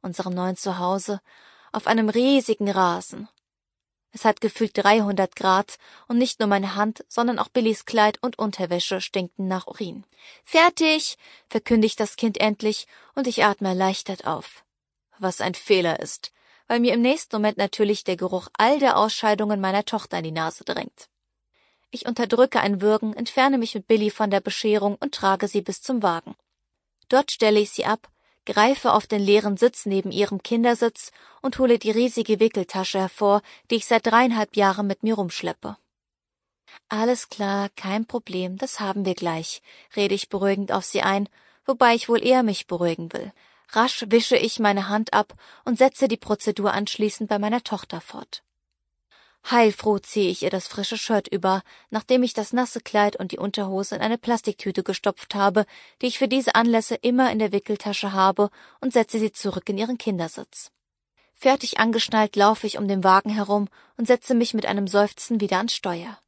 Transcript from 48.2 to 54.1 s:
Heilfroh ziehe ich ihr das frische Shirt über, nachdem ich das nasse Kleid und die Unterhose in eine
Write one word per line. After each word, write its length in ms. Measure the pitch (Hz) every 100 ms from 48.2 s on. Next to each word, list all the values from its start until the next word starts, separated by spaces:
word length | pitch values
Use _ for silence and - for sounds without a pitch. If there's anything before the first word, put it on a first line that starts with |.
| - - _ _ _ _ _ _ _ _ _ _ -
Heilfroh 480 | 240 226 208 214 202
ziehe 320 | - - 196
ich 140 | 180
ihr 80 | 185
das 160 | 190 -
frische 320 | - 202 214
Shirt 280 | - 220 -
über, 360 | 202 190 190 - - _
nachdem 320 | 220 - 254
ich 140 | 247 -
das 180 | 208
nasse 260 | 240 247 -
Kleid 360 | - 214 208 -
und 160 | 190
die 80 | -
Unterhose 560 | 202 196 196 190 202 -
in 60 |
eine 180 | 220